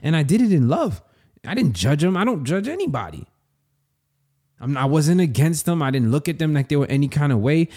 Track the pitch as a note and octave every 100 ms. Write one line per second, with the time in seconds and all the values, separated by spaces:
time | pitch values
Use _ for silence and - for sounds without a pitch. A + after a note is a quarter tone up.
0 | D3+ D#3+ C#3 A3 A#3 E3+ A#2+ G3+ B3 G2+
1 | - _ _ _ - A#3 E3+ F2 G#2+ D3
2 | F3 F3+ G3 D#3+ B2+ F#3+ A3+ F4+ F4+ C3
3 | F2 D2 - _ _ _ _ _ _ _
4 | _ _ _ _ _ _ B2+ C#3 C3+ D#3
5 | D3+ F3+ E3 A2+ D#3+ D#3+ - E3+ C3+ C3+
6 | A2+ D3 E3+ D#3 D#3 D3 C3 C#3+ C#3 C3+
7 | C#3+ D3 D3 A#2 A#2+ D#3+ E3